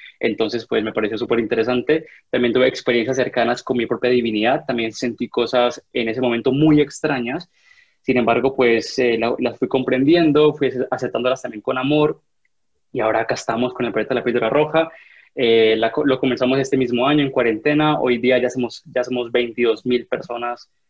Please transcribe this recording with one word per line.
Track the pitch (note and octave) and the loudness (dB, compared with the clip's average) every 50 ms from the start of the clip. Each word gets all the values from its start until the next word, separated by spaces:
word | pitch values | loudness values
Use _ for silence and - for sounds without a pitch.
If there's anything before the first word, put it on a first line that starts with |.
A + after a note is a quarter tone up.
| - - - _ | -20 -20 -10 _
Entonces, | - A#2 G#2 - A2+ G#2 A#2 A2+ - | -4 -4 -2 -2 -2 -2 -2 -6 -4
pues, | - A#2+ A2+ G#2+ | -2 -2 -2 -2
me | A2 - | -2 -2
pareció | A2+ G#2+ G#2 A2+ G#2+ | -2 -4 -2 -4 -6
súper | A#2+ - A#2 A#2 | -6 -4 -4 -4
interesante. | A2+ G#2+ A#2+ A2+ A2+ A#2+ B2+ B2 A#2+ - D#3 D#3+ D#3+ - - - _ _ | -4 -2 -2 0 0 0 0 -2 0 0 0 -2 -2 -8 -16 -20 _ _
También | - C3 B2 A#2+ A2+ | -2 0 0 0 2
tuve | B2+ B2+ C3 | 2 2 2
experiencias | B2+ - - C3 A#2+ A#2 A2 C3 C3 | 0 -2 -2 0 0 0 0 0 -2
cercanas | C3 A#2+ - - B2 A2+ A#2 A#2+ - - | -2 -2 -2 0 0 0 0 -2 -4 -4
con | - B2 | -4 -4
mi | A#2+ A2+ | -4 -2
propia | - A#2+ G#2 - B2 | -2 -4 -2 0 2
divinidad. | B2 B2 A2+ A2+ G#2+ G#2 A2 A#2+ C#3 D#3+ - | 2 2 2 0 -2 0 0 0 0 0 -2
También | - B2 A#2 A2+ A2+ A2 | -4 -4 -4 -4 -6 -6
sentí | - C3 A#2+ A2 - B2 - | -6 -6 -6 -4 -6 -8 -4
cosas | - B2 A#2 A2+ - B2 A#2+ A#2+ A#2+ - - _ - | -2 -2 -2 0 2 2 2 2 0 -4 -12 _ -6
en | B2+ A2+ A2+ | -4 -4 -2
ese | A2 B2+ | -2 -2
momento | B2 A#2+ A#2 A2+ - C3+ C3 | -2 -2 -2 0 0 0 2
muy | C#3+ D3+ D#3 D3+ D3 | 4 4 6 6 4
extrañas. | D3 D3 - - - D3+ C#3+ B2 A#2 B2 C#3 F3+ F3+ - _ _ _ _ _ _ _ _ _ _ _ | 4 0 -2 -6 -4 -4 -2 -4 -4 -6 -6 -8 -10 -14 _ _ _ _ _ _ _ _ _ _ _
Sin | - A#2+ | 0 0
embargo, | B2 A2+ A#2 A#2 A2+ A#2+ C3+ - | 2 2 2 2 2 2 0 0
pues, | - B2+ A#2 A#2 A2+ G#2+ - - - | 2 2 4 4 2 0 -4 -2 0
eh, | B2+ A#2+ A#2 A2+ | 0 2 2 0
la, | A2+ A#2+ - - | 0 -2 -2 -2
las | B2+ A#2 - - | -4 -4 -2 -4
fui | B2+ B2 | -4 -2
comprendiendo, | - C3 B2+ B2+ C3 C3 C#3 D3 E3+ F3 D#3+ D3+ C#3+ D3+ D3+ D3+ D3+ | -2 -2 0 0 0 2 2 4 4 4 4 4 4 6 4 4 4
fui | - C#3 B2 | 2 -2 -2
ace-, | B2+ B2 B2+ - | -2 -4 -4 -4
aceptándolas | B2+ - B2+ A2+ - A#2 B2 B2+ C3 - - | -4 -4 -4 -4 -4 -2 -2 -2 -2 -2 -6
también | A#2+ A2 G#2 | -10 -12 -8
con | - C3 B2+ | -6 -4 -4
amor. | B2+ B2+ C#3 D3 D3+ D3+ D3+ D#3 - _ _ _ _ _ _ _ _ _ _ _ _ _ _ - | -2 0 0 2 2 2 2 0 -4 _ _ _ _ _ _ _ _ _ _ _ _ _ _ -6
Y | C3 | -2
ahora | A2 A2 A2 A2+ | 0 0 0 0
acá | A2+ - A#2+ | 0 -2 -4
estamos | - - - A2+ A#2 B2 B2+ - | -4 -4 -4 -2 -2 -2 -2 -2
con | - A#2+ | -4 -6
el | A2+ G2 | -4 -2
proyecto | G#2+ G#2+ - B2+ | -4 -2 -2 -2
La | A#2+ A#2 | -2 -2
Píldora | B2 A2+ A#2+ A2+ A2+ | 0 0 0 0 2
Roja. | C3+ D3 D3+ D#3 D#3 D#3+ E3 - - - - - - - _ _ _ | 2 2 2 2 2 0 0 0 -6 -14 -20 -20 -20 -20 _ _ _
Eh, | C#3 B2 A#2 A2+ A2+ A2 A2 A2 | 0 2 4 6 6 6 4 4
la | A2 A2+ A2+ - | 2 0 0 0
co-, | D3+ C#3+ | 0 0
lo | C#3 C3 B2+ | 2 0 2
comenzamos | - C3 A#2+ A2 B2+ B2 C3 C3+ | 0 0 0 0 0 0 2 0
este | C3+ - C#3 C3 | 0 0 0 0
mismo | B2+ A#2 A#2+ A#2 B2+ | 0 0 0 0 0
año | C#3 D3+ D3+ C#3+ | 2 2 2 2
en | C3 | 0
cuarentena. | - C3 A#2+ A#2 A2 G#2 - D3 D3 D3+ D3+ D3+ D3 - | 0 0 0 0 0 0 0 0 2 2 2 2 0 0
Hoy | - B2+ B2 A2+ | 0 0 0 2
día | B2 B2 B2+ A#2+ | 2 2 2 2
ya | B2 B2 | 2 0
somos, | - C3 A#2+ A#2+ - - - | -2 -4 -4 -4 -6 -12 -20
ya | D3+ C3 B2+ B2 | -6 -4 -4 -2
somos | B2 B2+ B2 A#2+ A#2 | -2 -4 -4 -4 -2
veintidós | B2 B2 A#2+ A2+ A2 A#2+ A#2+ A2+ A2 - - | -2 -2 -2 -2 -2 0 0 2 0 0 0
mil | B2 B2 A#2+ A2+ | 0 -2 -2 -2
personas | - B2+ - - - A#2+ A#2+ A#2+ A#2+ A#2+ - - _ _ _ _ _ | -4 -6 -8 -6 -8 -10 -8 -6 -8 -8 -10 -14 _ _ _ _ _